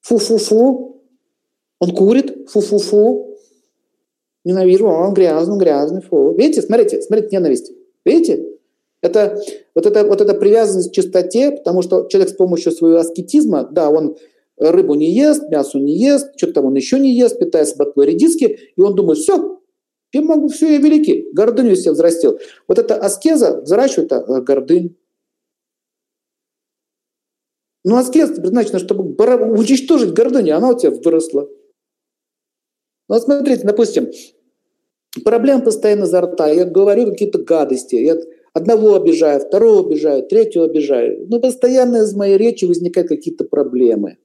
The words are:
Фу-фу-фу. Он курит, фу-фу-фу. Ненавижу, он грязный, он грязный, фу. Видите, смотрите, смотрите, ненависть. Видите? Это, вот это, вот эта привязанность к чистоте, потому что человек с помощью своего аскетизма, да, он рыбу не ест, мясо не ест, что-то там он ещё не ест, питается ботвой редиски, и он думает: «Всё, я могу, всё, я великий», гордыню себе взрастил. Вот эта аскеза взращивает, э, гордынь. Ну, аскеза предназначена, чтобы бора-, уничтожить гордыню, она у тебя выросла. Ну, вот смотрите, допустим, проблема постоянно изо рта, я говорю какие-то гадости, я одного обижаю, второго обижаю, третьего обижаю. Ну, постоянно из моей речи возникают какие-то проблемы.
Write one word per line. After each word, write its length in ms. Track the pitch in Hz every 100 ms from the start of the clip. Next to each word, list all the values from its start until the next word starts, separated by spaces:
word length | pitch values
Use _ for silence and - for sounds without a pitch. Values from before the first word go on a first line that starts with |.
Фу-фу-фу. 1000 | - 233 - 226 - 214 254 254 - - _ _ _ _ _ _ _ _
Он 160 | 175 180
курит, 540 | 190 254 269 - -
фу-фу-фу. 880 | 214 202 202 202 208 220 254 - - _ _ _ _ _ _ _ _ _ _
Ненавижу, 440 | 175 185 185 185 214
он 260 | 160 185
грязный, 400 | 196 180 156 170
он 60 | 202
грязный, 420 | 170 143 151 185
фу. 320 | - 160 139
Видите, 280 | 170 285 -
смотрите, 400 | - 233 220 -
смотрите, 360 | - 214 214 196
ненависть. 340 | 165 123 - - _ _
Видите? 420 | - 320 330 156 - - _ _ _ _
Это, 400 | 175 214 202 - - - _
вот 120 | - 208
это, 200 | 208 208
вот 140 | 196
эта 140 | 208
привязанность 580 | - 202 226 214 190 175
к 20 |
чистоте, 580 | - 180 185 180 220 277
потому 300 | 285 - 180
что 260 | 180 185 -
человек 220 | 196 185
с 20 | -
помощью 360 | 185 170 170
своего 260 | 165 165 165
аскетизма, 640 | 165 175 180 294 302 160
да, 260 | 127 151 165
он 280 | 156 151 - _ _ _ _
рыбу 380 | 156 175 175 147
не 160 | 160
ест, 380 | 196 294 294 -
мясо 300 | 147 139 139
не 180 | 143 165
ест, 340 | 262 285 277 -
что-то 160 | -
там 120 | 156 135
он 100 | 135
ещё 220 | 131 262
не 160 | 269 240
ест, 220 | 240 -
питается 360 | 170 165 151 -
ботвой 320 | 143 - 143
редиски, 520 | 170 320 - 233 - - -
и 60 |
он 140 | 202 185
думает: 240 | 170 156
«Всё, 400 | - 381 392 - _ _ _ _ _
я 80 | 262
могу, 260 | 311 311 285
всё, 200 | - 320
я 100 | 294
великий», 520 | 294 302 302 - -
гордыню 420 | 160 226 233 240 185
себе 160 | 170
взрастил. 480 | 147 170 165 135 - - - _
Вот 120 | 185
эта 160 | - -
аскеза 680 | 190 - 320 311 196 -
взращивает, 500 | 135 202 269 - 151
э, 300 | 131 - 131
гордынь. 540 | 123 135 135 175 175 _ _ _ _ _ _ _ _ _ _ _ _ _ _ _ _ _ _ _ _ _ _ _ _ _ _ _ _ _ 180
Ну, 120 | 233
аскеза 360 | 254 311 302 -
предназначена, 440 | 185 240 208 190
чтобы 240 | - 196
бора-, 420 | 185 131 226 247 226
уничтожить 680 | 214 226 262 - 311 214
гордыню, 420 | 160 - 277 180 156
она 140 | 247
у 80 | 240
тебя 140 | 160
выросла. 580 | 123 165 165 160 143 143 - _ _ _ _ _ _ _ _ _ _ _ _ _ _ _
Ну, 60 | 220
вот 80 |
смотрите, 400 | 240 285 277 247 196
допустим, 420 | 208 226 - - - - _ _ _ _ _ _ _ _ - 214
проблема 360 | 233 269 269
постоянно 440 | 233 214 214 208 180
изо 160 | 180
рта, 260 | 175 175 151
я 160 | 156 180
говорю 420 | 170 196 202 233
какие-то 320 | 180 202 196
гадости, 560 | - 165 139 127 - 120
я 220 | 139 165 165 - _
одного 420 | 160 175 226 214 196
обижаю, 460 | 165 165 156 143
второго 440 | - 190 226 202 180
обижаю, 380 | 151 151 135
третьего 420 | 123 208 226 170 160
обижаю. 640 | 151 139 131 120 95 -
Ну, 120 | 233
постоянно 560 | 262 247 247 254 247 233
из 160 | 214 196
моей 220 | 196 196
речи 280 | 226 233 180
возникают 440 | 170 175 175 175
какие-то 340 | 151 - 165
проблемы. 760 | - - 135 123 120 110 98 -